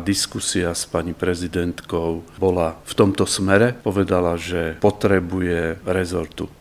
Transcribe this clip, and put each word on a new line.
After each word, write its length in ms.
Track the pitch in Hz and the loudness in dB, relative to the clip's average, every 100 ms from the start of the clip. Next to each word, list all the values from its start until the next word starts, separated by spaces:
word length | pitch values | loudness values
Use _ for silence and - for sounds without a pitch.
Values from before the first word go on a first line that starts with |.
diskusia 720 | 87 98 - - - 98 87 | 0 -2 -2 -6 -4 -2 0
s 160 | 85 - | -2 -4
pani 240 | 87 85 | -4 -4
prezidentkou 1120 | 78 90 87 87 90 87 85 - 87 82 82 82 - | -2 -2 -2 -2 -2 -4 -4 -4 -4 -2 -4 -8 0
bola 400 | 95 90 82 - - | 2 2 0 -4 -6
v 40 | - | 4
tomto 320 | 104 98 98 | 4 4 0
smere. 480 | - 95 98 120 120 | 0 4 6 4 0
Povedala, 640 | - 98 95 92 87 85 | -2 0 2 2 2 0
že 400 | 82 87 82 80 | -4 -4 -4 2
potrebuje 1040 | 104 - 101 95 87 92 90 85 82 82 | 0 2 2 2 0 -2 0 0 -2 -4
rezortu 640 | 95 92 90 90 80 - 82 - | -2 -2 -2 -4 -6 -8 -12 -12